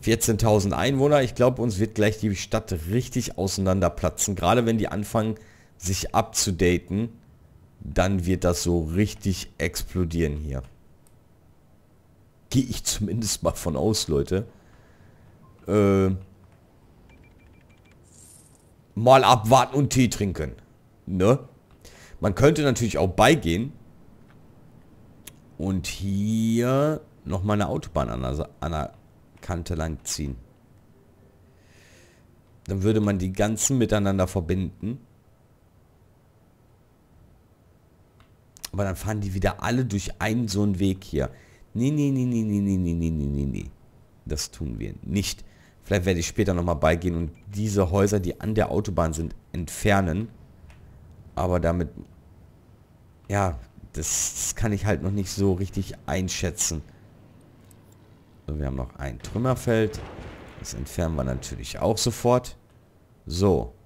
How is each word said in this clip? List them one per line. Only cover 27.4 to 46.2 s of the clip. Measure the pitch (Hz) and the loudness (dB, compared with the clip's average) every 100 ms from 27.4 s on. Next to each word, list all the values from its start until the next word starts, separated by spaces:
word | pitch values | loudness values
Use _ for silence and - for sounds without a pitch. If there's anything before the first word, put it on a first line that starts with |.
| 95 104 | 0 0
eine | 101 | 0
Autobahn | 135 - 80 64 | -2 -4 -2 -2
an | 58 | -2
der | 64 | -4
Sa-, | 71 - - | -4 -6 -8
an | 78 | -6
der | 80 71 - - - - - | -4 -6 -10 -20 -20 -20 -20
Kante | - 90 80 | -8 -8 -4
lang | 85 80 78 | -6 -4 -6
ziehen. | - - 73 65 - _ _ - _ - _ _ - _ - _ _ - - - - _ _ _ _ - - | -8 -8 -6 -8 -16 _ _ -20 _ -20 _ _ -20 _ -20 _ _ -20 -20 -20 -20 _ _ _ _ -20 -6
Dann | 95 | 0
würde | 95 107 | 2 2
man | 104 98 | 2 2
die | 92 | -2
ganzen | 92 104 110 - 135 | 0 0 0 0 2
miteinander | 113 107 101 98 92 | 2 2 2 2 0
verbinden. | 101 82 92 92 - 98 131 - _ _ _ _ _ _ _ _ _ _ _ _ _ _ _ _ _ _ _ _ - - - _ _ _ _ _ _ _ _ - _ _ - - | 0 -2 -2 -2 -6 -10 -10 -14 _ _ _ _ _ _ _ _ _ _ _ _ _ _ _ _ _ _ _ _ -20 -20 -20 _ _ _ _ _ _ _ _ -20 _ _ -18 -10
Aber | 98 | -4
dann | 101 92 | -4 -2
fahren | 101 110 | -4 -4
die | 101 | -2
wieder | 95 98 - | 0 0 0
alle | 98 120 | -2 0
durch | 127 98 - - | 0 -2 -4 -4
einen | 107 113 113 | -2 0 0
so | 95 | 0
einen | 104 92 | 0 2
Weg | 98 95 | 0 0
hier. | - 73 64 - - - - | -4 -4 -4 -6 -20 -20 -10
Nee, | - 127 | -2 0
nee, | 151 143 | 2 2
nee, | 135 | 2
nee, | 127 120 | 0 0
nee, | 110 104 | 0 2
nee, | 101 98 | 2 2
nee, | 87 | 0
nee, | 85 82 | 0 0
nee, | 80 71 | 0 -2
nee, | 71 69 | -2 -2
nee. | 52 50 - - - - _ | -4 -8 -16 -20 -20 -20 _
Das | - 76 - | -10 -8 -8
tun | - 78 55 | -8 -8 -8
wir | 55 - | -10 -10
nicht. | - 98 98 - - - - _ | -4 -2 -2 -6 -14 -20 -20 _
Vielleicht | - 98 90 | -2 0 2
werde | 90 | 0